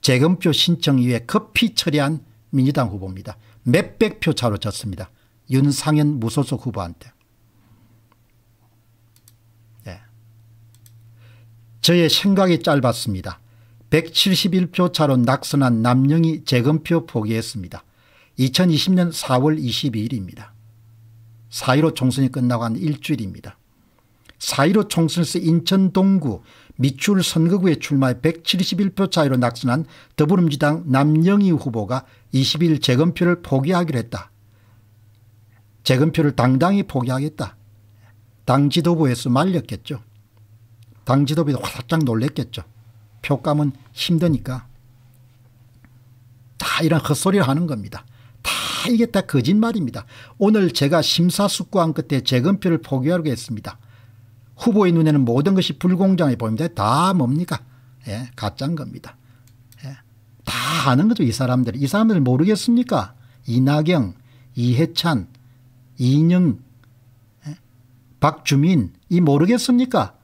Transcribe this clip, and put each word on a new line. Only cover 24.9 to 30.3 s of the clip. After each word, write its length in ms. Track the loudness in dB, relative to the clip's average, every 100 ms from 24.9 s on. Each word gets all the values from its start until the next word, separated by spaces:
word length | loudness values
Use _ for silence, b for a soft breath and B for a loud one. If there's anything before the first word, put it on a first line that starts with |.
| 0 0 0 -2 -2
인천 520 | 0 0 2 2 2
동구 520 | 2 2 2 0 -6 B B B B
미추홀 480 | -2 0 0 0
선거구에 520 | 0 0 2 2 2 0
출마해 420 | 0 0 0 0
백칠십일 680 | -2 -4 -4 -2 -2 0 -2
표 180 | 0 -2
차이로 280 | 0 0 2
낙선한 480 | 0 -2 -2 -2 -4 B B -2
더불어민주당 680 | 2